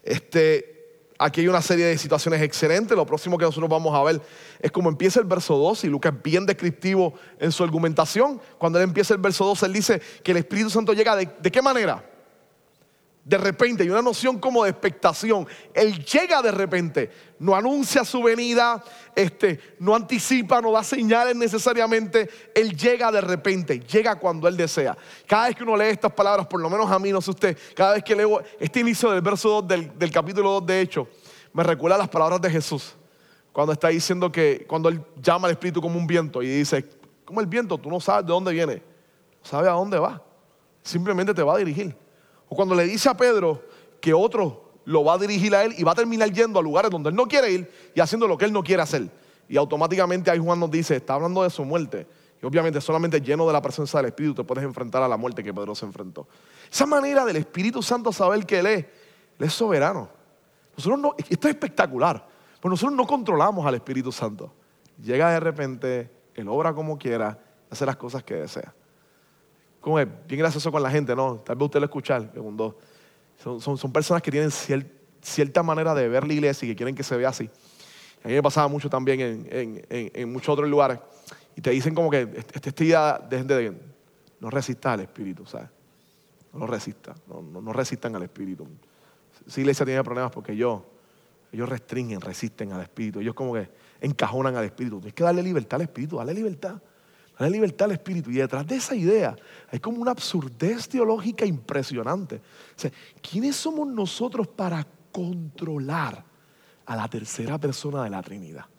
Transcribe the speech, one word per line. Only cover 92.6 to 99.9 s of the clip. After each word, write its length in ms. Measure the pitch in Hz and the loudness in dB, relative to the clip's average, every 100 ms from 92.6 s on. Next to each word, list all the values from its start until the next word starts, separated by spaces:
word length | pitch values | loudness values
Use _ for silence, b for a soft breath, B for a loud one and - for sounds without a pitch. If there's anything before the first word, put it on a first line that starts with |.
| 101 | -10
al 100 | 92 | -10
Espíritu. 380 | 87 - 110 95 | -12 -8 -8 -6
Ellos 140 | 113 | -8
como 200 | 113 131 | -6 -6
que 160 | 113 92 b b b | -6 -8 b b b
encajonan 560 | 139 - 117 127 135 123 | -6 -2 -2 0 -2 -2
al 80 | |
Espíritu. 340 | 107 - 123 104 | -6 -6 -8 -8
Tienes 160 | 104 | -12
que 100 | - | -2
darle 180 | 170 175 | 0 2
libertad 380 | 180 165 110 127 | 0 -4 -4 -6
al 20 | |
Espíritu, 360 | 170 - 156 123 | -6 -8 -8 -8
dale 160 | 117 | -6
libertad. 460 | 190 220 147 196 220 b b b b b - | -6 -6 -6 -10 -12 b b b b b -4
Dale 140 | 139 | -2
libertad 340 | 214 208 139 208 | 0 0 0 -2
al 60 | |
Espíritu. 380 | 185 - 175 123 | -2 -6 -6 -4
Y 40 | |
detrás 320 | 127 135 131 147 | -2 -2 -4 -4
de 100 | 262 | -6
esa 180 | - | -4
idea 400 | 254 170 214 139 - B B B | 0 2 2 2 -4 B B B
hay 100 | 151 | -8
como 220 | 220 | -6